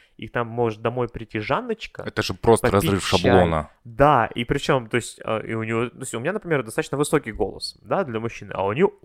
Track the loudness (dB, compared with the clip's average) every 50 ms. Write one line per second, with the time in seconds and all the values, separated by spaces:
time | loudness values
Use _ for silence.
0 | _ _ _ -16 -14 -6 -4 -4 -4 -4 -2 -2 -2 -2 -2 -2 -4 -4 -2 -2
1 | -4 -4 -6 -10 -10 -6 -6 -6 -2 -2 -2 -2 -2 -4 -6 -8 -8 -12 -12 -12
2 | -12 -6 -4 -4 -4 -4 -6 2 4 6 6 6 6 4 4 4 4 4 2 0
3 | 2 2 2 4 6 6 6 6 6 4 2 -2 -4 -6 _ _ _ -10 0 4
4 | 4 6 6 4 2 0 -2 -4 -2 -2 -2 0 2 2 2 0 0 0 -2 -2
5 | -2 -4 -10 -10 -6 -4 -4 -4 -4 -4 -6 -4 -4 -2 -2 -2 -2 -4 -6 -10
6 | -10 -8 -8 -4 -4 -4 -4 -4 -4 -2 -2 -2 -2 -2 -4 -6 -4 -2 -2 -2
7 | 0 2 0 0 0 -4 -4 -4 -4 -4 -4 -8 -12 -14 -14 _ -6 -4 -2 -2
8 | -2 -4 -4 -6 -6 -6 -8 -12 -12 -8 -4 -2 -2 -2 2 2 0 0 0 _